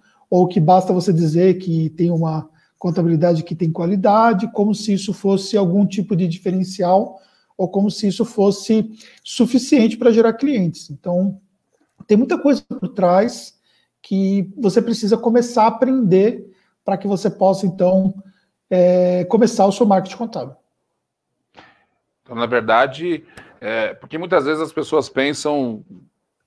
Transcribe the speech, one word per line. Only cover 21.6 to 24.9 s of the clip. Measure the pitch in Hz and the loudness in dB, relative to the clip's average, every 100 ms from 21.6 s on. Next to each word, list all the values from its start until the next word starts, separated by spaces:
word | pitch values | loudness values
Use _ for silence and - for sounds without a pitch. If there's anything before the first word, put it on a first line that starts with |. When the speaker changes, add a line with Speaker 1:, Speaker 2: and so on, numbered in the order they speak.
| - _ _ _ _ _ | -20 _ _ _ _ _
Speaker 2:
Então, | - 117 | -14 -6
na | 117 | -2
verdade, | 123 113 113 143 143 175 156 _ - - - | -2 2 2 2 -2 -6 -6 _ -20 -20 -12
é, | 104 113 104 | -6 -4 -4
porque | - - 160 | -6 -12 -10
muitas | 180 175 139 | 0 0 0
vezes | 156 | -4
as | 156 | -4
pessoas | 156 - | -6 -2